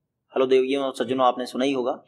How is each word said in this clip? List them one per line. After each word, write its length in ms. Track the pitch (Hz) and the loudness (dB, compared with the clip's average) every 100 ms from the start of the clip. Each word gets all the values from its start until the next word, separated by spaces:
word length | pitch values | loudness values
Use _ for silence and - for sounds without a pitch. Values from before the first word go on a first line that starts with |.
| _ _ _ | _ _ _
हेलो 140 | 131 131 | -2 2
देवियों 380 | 131 131 139 | 4 2 -2
और 100 | 135 127 | -2 -4
सज्जनों, 300 | 117 131 127 | -4 2 2
आपने 200 | 123 123 | 0 -4
सुना 180 | 104 | -2
ही 80 | 135 | -2
होगा, 300 | 135 123 143 | 0 -2 -4